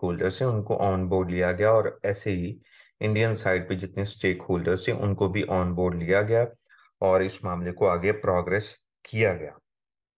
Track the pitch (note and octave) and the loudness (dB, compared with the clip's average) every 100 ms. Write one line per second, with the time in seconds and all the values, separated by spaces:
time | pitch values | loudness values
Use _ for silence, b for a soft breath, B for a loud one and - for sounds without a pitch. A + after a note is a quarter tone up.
0 | F2+ E2+ F#2+ - C3 A2 G2+ - G2 F#2 | -4 0 0 0 0 0 -2 0 0 0
1 | F2+ F#2 F2+ F2+ F2+ F#2 G#2+ A2+ - - | 0 0 0 0 0 2 4 4 2 -2
2 | G2+ G2 G#2+ F2+ F2+ A2 b b b b | -4 -4 -4 -4 -4 -8 b b b b
3 | G#2+ G#2+ A2+ G#2+ G2 F#2 F2 F#2 F#2+ G2 | 0 2 2 0 0 0 -2 -6 -6 -6
4 | G2+ - F#2+ F2+ - F2+ E2+ F2+ - A2+ | -6 -2 -2 -2 -2 -2 0 -2 -2 -2
5 | G2+ F#2+ G2 G2+ - F#2 F2+ F2 F2+ E2+ | 0 0 0 0 -2 0 0 0 0 0
6 | E2+ G2 G#2+ A2+ A#2+ - _ b b - | 0 2 4 2 0 -4 _ b b -2
7 | F#2+ F#2 F#2+ - F#2 F2 F2 F2 G2 F2 | 2 4 2 -4 -6 -4 -4 0 2 2
8 | F#2+ - G2 F2+ E2+ G2+ - - _ _ | 0 0 0 0 0 -2 -4 -12 _ _
9 | - G#2+ G#2+ E2+ D2+ - _ _ _ _ | -8 0 0 0 -8 -14 _ _ _ _
10 | _ | _